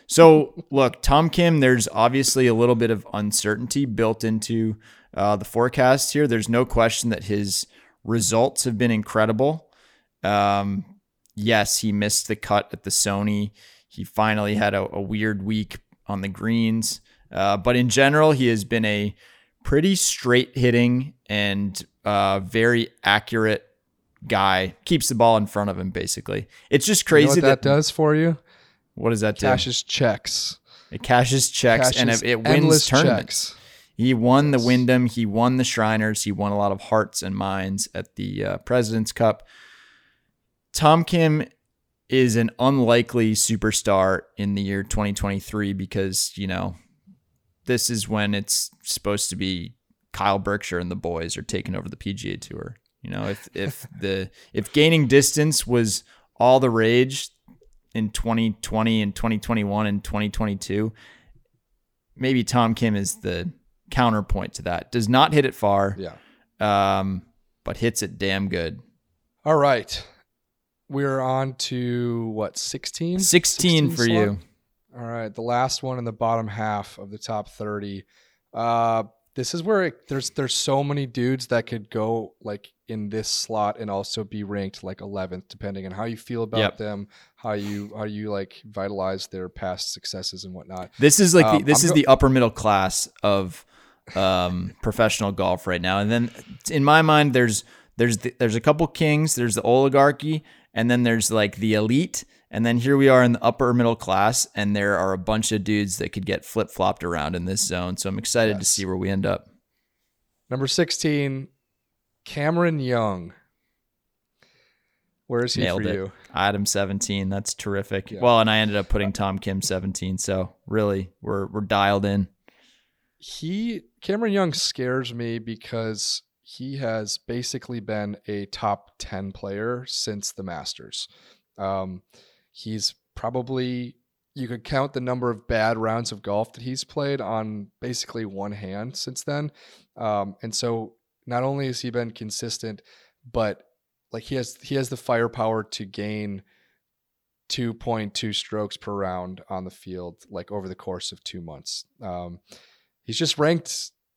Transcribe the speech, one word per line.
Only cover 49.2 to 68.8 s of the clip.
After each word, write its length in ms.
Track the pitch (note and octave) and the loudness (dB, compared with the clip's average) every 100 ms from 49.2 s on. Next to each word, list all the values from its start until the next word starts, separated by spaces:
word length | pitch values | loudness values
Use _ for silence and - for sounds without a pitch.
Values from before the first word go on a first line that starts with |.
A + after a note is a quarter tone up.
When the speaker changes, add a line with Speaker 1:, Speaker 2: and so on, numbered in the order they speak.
| - | -4
Speaker 1:
to 60 | F#2 | -4
be 400 | F#2+ F2+ F2 - _ _ _ | -4 -4 -8 -16 _ _ _
Kyle 280 | - G2 G2 | -2 0 2
Berkshire 400 | F#2+ G2+ - F2 | 0 -4 -4 -6
and 120 | F2+ | -4
the 40 | E2 | -6
boys 420 | E2+ E2 E2 - | -6 -6 -6 -8
are 40 | |
taking 320 | - - - F#2 | -6 -6 -6 -8
over 140 | - | -10
the 60 | - | -10
P 160 | G2+ | -10
G 200 | G2 G1+ | -8 -8
A 40 | G1+ | -10
Tour. 400 | - - - A#2 _ _ | -12 -14 -14 -16 _ _
You 100 | - | -12
know, 160 | F#2+ G#2 | -8 -8
if, 200 | G2+ - | -8 -10
if 320 | - G2 - - | -8 -8 -8 -16
Speaker 2:
<laughs> 60 | - | -10
Speaker 1:
the, 300 | G2 F#2+ F#2 - - | -6 -4 -6 -14 -10
if 200 | - G2+ | -8 -2
gaining 340 | D3 D#3 E3 C3 | 4 4 4 6
distance 580 | C3+ C#3 D3+ D3+ D3 - | 6 6 2 0 0 0
was 360 | A#2+ A2+ - - _ _ _ | 0 0 -2 -8 _ _ _
all 220 | A#2+ C3 | 6 6
the 100 | B2+ | 4
rage 600 | A2+ A2 A#2+ C3+ C#3 - - _ - _ _ _ | 4 4 4 2 -2 -10 -16 _ -20 _ _ _
in 160 | A2+ A2 | -4 -2
twenty 480 | - A#2 A2+ A2+ G#2 | -2 -2 0 0 -2
twenty 400 | - A2 A2 A2 | -4 0 2 2
and 140 | G#2 F#2+ | 0 -2
twenty 220 | A2+ A2 | -2 -2
twenty-one 480 | - A2+ G2+ G#2 G#2+ | -2 -2 0 0 0
and 180 | G2+ | -2
twenty 260 | - G#2 G#2 | -4 -4 -4
twenty-two, 640 | - G#2+ G2 - G2+ A2 - - - _ _ _ _ _ _ _ _ _ - | -2 -4 -4 -4 -2 -2 -6 -18 -20 _ _ _ _ _ _ _ _ _ -4
maybe 280 | C3 B2+ | 0 0
Tom 300 | A2 B2 A#2 | 2 2 2
Kim 220 | A2 A#2 G#2 | 2 0 0
is 200 | F#2+ - | -2 -6
the 340 | G2+ F2 E3+ - _ _ _ | -6 -6 -6 -10 _ _ _
counterpoint 640 | C3+ A#2+ G#2+ F#2+ G2 - - | 0 2 2 0 -4 -4 -8
to 60 | |
that. 280 | - E2+ - | -6 -6 -4
Does 160 | A#2+ G#2+ | -2 2
not 260 | B2+ D#3 | 4 4
hit 120 | D3+ - | 4 2
it 80 | - | 0
far, 400 | G#2 G2 G2 G2 | 2 4 2 -2
Speaker 2:
Yeah. 160 | F2 D#2 _ _ _ _ G#2+ G2+ G2 G2 | -10 -14 _ _ _ _ 0 2 2 2
Speaker 1:
um, 240 | F#2+ F#2+ - _ _ _ | -2 -4 -8 _ _ _
but 140 | - - | -12 -4
hits 240 | A#2 - | -2 -2
it 160 | G2 - | -6 -4
damn 320 | G2 G2 G2 | -2 0 -2
good. 300 | F2 E2 - | -2 -4 -8